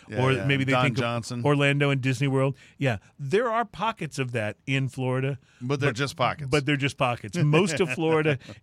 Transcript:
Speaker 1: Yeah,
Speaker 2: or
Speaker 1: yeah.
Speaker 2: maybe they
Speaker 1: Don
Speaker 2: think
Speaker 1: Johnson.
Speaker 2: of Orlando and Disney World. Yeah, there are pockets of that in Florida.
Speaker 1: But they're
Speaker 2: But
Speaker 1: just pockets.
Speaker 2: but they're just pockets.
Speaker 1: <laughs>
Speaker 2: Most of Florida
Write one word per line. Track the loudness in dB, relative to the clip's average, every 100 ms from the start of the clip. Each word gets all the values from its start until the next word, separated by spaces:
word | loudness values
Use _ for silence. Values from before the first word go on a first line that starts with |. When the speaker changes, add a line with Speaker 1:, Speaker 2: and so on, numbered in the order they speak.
| -8
Speaker 1:
Yeah, | 0
Speaker 2:
or | 0
Speaker 1:
yeah. | 2
Speaker 2:
maybe | 2 0
they | 2
Speaker 1:
Don | 2
Speaker 2:
think | 2 0
Speaker 1:
Johnson. | -2 -2 -6 -2
Speaker 2:
of | 0
Orlando | 2 2 2 2
and | 2
Disney | 0 0 0
World. | 2 0 -2 -14 -4
Yeah, | -2 -2 _ -12
there | -2 0 0
are | -2
pockets | -4 -4 -4 -4 -8 -6
of | -4
that | -2 -4 -6 -4
in | -2 -2
Florida. | -2 -2 -2 -2 -4 _ -10
Speaker 1:
But | -4 0
they're | 0
Speaker 2:
But | 0
Speaker 1:
just | -4 0
pockets. | 0 0 0
Speaker 2:
but | 0 2
they're | 0
just | 0 0
pockets. | -2 -2 -6 0
Speaker 1:
<laughs> |
Speaker 2:
Most | 4 4 4 2
of | 0
Florida | 0 2 2 2 0 -4 -8